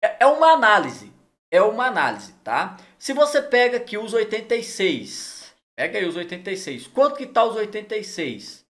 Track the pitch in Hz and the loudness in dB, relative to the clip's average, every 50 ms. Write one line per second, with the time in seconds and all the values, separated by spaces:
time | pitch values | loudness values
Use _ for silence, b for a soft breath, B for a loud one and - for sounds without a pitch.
0 | - 214 - - 233 277 302 302 320 320 320 320 233 214 214 196 156 135 120 - | -2 -2 0 4 4 4 6 6 6 6 6 6 6 4 4 4 2 -2 -8 -12
1 | - 101 - _ _ _ _ _ _ _ - 175 196 214 214 226 247 254 233 175 | -18 -20 -20 _ _ _ _ _ _ _ 4 4 4 4 2 0 -4 -2 -2 0
2 | 147 127 110 101 - - - _ _ - 117 139 175 185 B B B B B B | -2 -2 -2 -4 -12 -20 -20 _ _ -4 -2 -2 -2 -4 B B B B B B
3 | - - 269 262 294 294 294 294 269 285 - 247 247 247 247 240 240 - - 208 | -8 -6 2 2 2 4 4 0 0 2 2 4 4 4 2 -2 -6 -6 -8 -8
4 | 220 220 202 226 214 214 - 220 220 - 233 233 226 - - - 202 185 156 123 | -8 -2 -2 -2 0 0 -4 -8 -4 -2 -4 -4 -2 -6 -6 -2 -2 0 0 -2
5 | 104 101 - - - - - - - - _ _ _ _ _ - 127 165 190 208 | -6 -10 -14 -14 -14 -14 -16 -18 -20 -20 _ _ _ _ _ -6 -6 -4 -4 -4
6 | 190 175 160 170 175 175 185 180 185 202 190 185 - - 135 120 - - _ - | -4 -4 -4 -8 -10 -10 -12 -12 -10 -10 -10 -10 -10 -10 -12 -12 -14 -10 _ 2
7 | 269 285 277 285 269 247 - - 226 233 226 220 214 208 208 214 208 - 226 214 | 2 2 0 -4 -12 -4 0 0 0 0 0 -4 -6 -6 -6 -12 -10 -8 -8 -8
8 | - - - - 165 139 113 101 - - - - _ _ | -8 -8 -8 -8 -8 -8 -8 -10 -14 -20 -20 -20 _ _